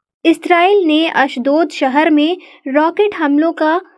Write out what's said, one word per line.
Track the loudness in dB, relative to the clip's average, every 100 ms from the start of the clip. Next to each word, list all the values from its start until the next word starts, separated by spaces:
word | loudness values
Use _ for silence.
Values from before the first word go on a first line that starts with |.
| _ _ 0
इसराइल | 0 0 0 2 2 2
ने | 0 0
अशदोद | -2 -2 -2 -2 0 -2
शहर | -2 -2 0 2
में | 2 0 -2 -10 -16 -4
रॉकेट | -2 0 0 -2 -2
हमलों | 0 0 0
का | 0 -2 -2 -6